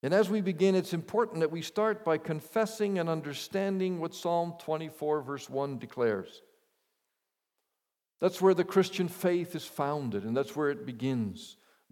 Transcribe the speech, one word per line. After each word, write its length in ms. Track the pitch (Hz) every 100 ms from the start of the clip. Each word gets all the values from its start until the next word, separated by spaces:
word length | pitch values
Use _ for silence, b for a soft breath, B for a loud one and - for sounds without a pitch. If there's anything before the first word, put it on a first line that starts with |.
And 100 | 135
as 160 | 185 202
we 140 | 214
begin, 320 | 190 160 190
it's 180 | 190 180
important 480 | 175 165 208 220 160
that 100 | 160
we 120 | 165
start 420 | 160 - 214 214
by 140 | 190 160
confessing 800 | 156 156 - 220 220 220 208 190
and 100 | 165
understanding 880 | 165 147 135 - 196 196 190 185 180
what 160 | 170
Psalm 420 | - 175 170 170 170
twenty-four, 640 | - 156 160 156 151 151
verse 260 | 131 139 -
one 300 | 135 143 131
declares. 640 | 117 - 120 101 92 - _ _ _ _ _ _ _ _ _ _ _ _ _ _ _ _ _ _
That's 200 | 180 185
where 140 | 190
the 100 | 175
Christian 440 | 175 196 185 - 175
faith 480 | - 185 180 170 156
is 80 |
founded, 600 | - - 143 151 131 101
and 120 | 104 120
that's 180 | 139
where 160 | 151 147
it 160 | 143 143
begins. 680 | 120 127 131 107 90 - - b b b